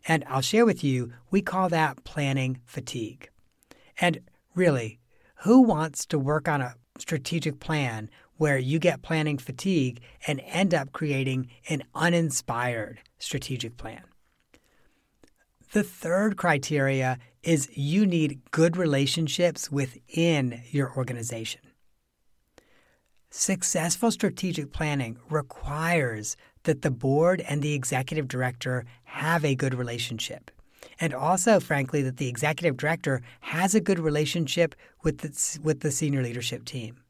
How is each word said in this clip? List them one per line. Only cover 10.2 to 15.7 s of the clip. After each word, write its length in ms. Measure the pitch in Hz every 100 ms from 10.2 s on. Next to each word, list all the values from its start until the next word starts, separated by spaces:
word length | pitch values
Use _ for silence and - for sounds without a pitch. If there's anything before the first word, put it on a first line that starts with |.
| -
and 140 | 143 -
end 280 | - 190
up 200 | 160 135
creating 560 | - 151 139 131 131 123 - -
an 160 | 151 -
uninspired 1040 | - 160 175 165 135 - 120 123 117 107 110 _ _
strategic 560 | - 139 - 127 117 117
plan? 280 | 110 117 - _ _ _ _ _ _ _ _ _ _ _ _ _ _ _ _